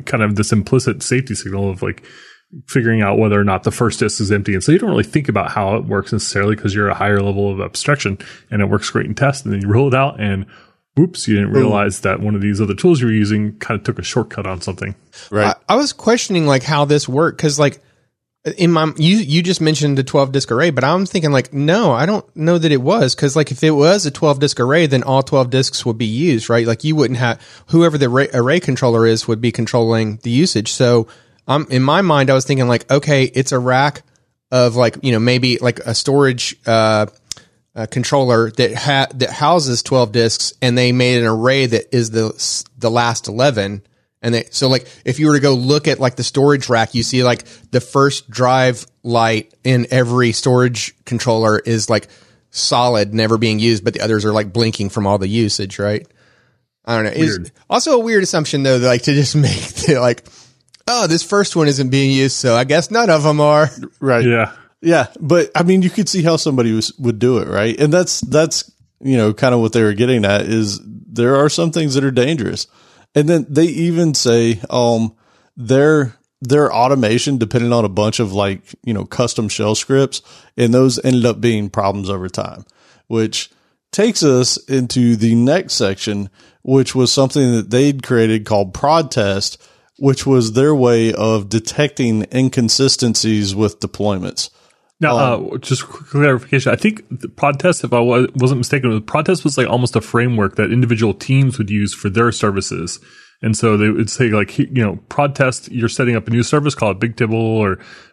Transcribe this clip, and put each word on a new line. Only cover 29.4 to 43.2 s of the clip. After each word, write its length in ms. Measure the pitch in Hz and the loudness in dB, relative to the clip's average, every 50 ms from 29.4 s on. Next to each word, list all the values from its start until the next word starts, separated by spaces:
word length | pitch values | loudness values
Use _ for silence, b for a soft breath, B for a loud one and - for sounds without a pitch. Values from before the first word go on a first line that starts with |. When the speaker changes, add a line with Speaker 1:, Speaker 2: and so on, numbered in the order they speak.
Speaker 3:
be 100 | 120 120 | -2 -2
controlling 680 | - - 117 - - 123 117 113 117 113 113 107 107 107 - | -2 -2 -4 -2 0 0 0 2 0 0 -2 -4 -6 -8 -6
the 60 | 120 | -2
usage. 420 | 117 127 175 185 - 110 107 - - | 0 2 2 2 0 -2 -4 -4 -2
So, 340 | - 131 120 120 117 113 b b b b b b b b - | 0 2 4 4 2 2 b b b b b b b b -2
I'm, 180 | 131 151 151 - | -2 -2 -2 -2
in 120 | 135 127 131 | 0 0 2
my 200 | 139 151 185 196 | 2 2 2 2
mind, 260 | 175 151 143 135 139 | 2 2 2 4 4
I 60 | 135 | 2
was 100 | 131 127 | 2 2
thinking, 240 | - 143 131 127 123 | 0 0 0 2 0
like, 220 | 120 117 - - | 0 -2 0 0
okay, 340 | 135 143 139 156 147 135 131 | 0 0 2 2 2 2 2
it's 280 | - - 131 131 - 139 | 0 0 -2 -2 0 -2
a 60 | 127 | -2
rack 440 | 123 127 127 131 139 147 143 - _ _ _ _ _ _ _ _ _ - | 0 0 2 2 2 0 -2 -6 _ _ _ _ _ _ _ _ _ -2
of, 260 | 127 127 123 120 113 | 0 2 2 2 2
like, 220 | 123 123 113 - - | 2 0 0 0 -2
you 120 | - 135 117 | -2 0 0
know, 60 | 110 | 2
maybe, 360 | 113 123 127 123 127 127 120 - | 2 2 2 2 2 0 0 0
like, 220 | 123 120 117 - - | 0 -2 -2 -2 -6
a 80 | 120 117 | -6 -4
storage, 600 | - - 139 135 143 143 131 127 120 - - - _ - | -4 -2 0 2 2 2 2 0 -2 -6 -8 -8 _ -2
uh, 400 | 117 113 113 110 110 110 107 107 104 _ _ _ B B B B B B B B _ - | 0 2 2 4 2 2 2 0 -2 _ _ _ B B B B B B B B _ -12
a 120 | 110 110 | -12 -10
controller 640 | - - 131 117 - 151 139 135 123 120 113 113 113 110 - | -6 -4 -4 -2 0 0 2 2 4 4 2 2 0 0 -2
that 160 | 123 104 113 | -2 -2 -2
ha-, 320 | - - 151 139 139 135 - - | -4 -2 0 0 0 0 -2 -2
that 160 | 127 127 - | -4 -4 -4
houses 520 | - - 151 151 175 175 143 135 120 117 - | -2 0 2 2 2 2 2 0 -4 -4 -4
twelve 300 | - 135 127 123 107 104 | 0 2 2 2 2 2
disks, 400 | 120 117 113 - - - - - - | 0 0 0 0 -2 -6 -8 -6 -4
and 160 | 131 123 120 | -2 0 0
they 160 | 127 123 123 123 | 2 2 2 2
made 260 | 127 123 123 127 120 | 2 2 2 2 2
an 80 | 117 | 2
array 380 | 110 113 110 113 127 135 135 131 | 0 0 2 2 2 2 2 0
that 200 | 120 113 107 - - | 0 0 -2 -2 -2
is 200 | - 120 117 110 | -2 -2 -2 0
the 220 | 110 113 110 110 - | -2 -2 -2 -2 -4
s-, 300 | - - - - - - _ _ - | -6 -8 -6 -6 -8 -10 _ _ -4
the 120 | - 113 | -4 -2
last 380 | 113 120 120 117 113 - | 0 0 0 0 -2 -4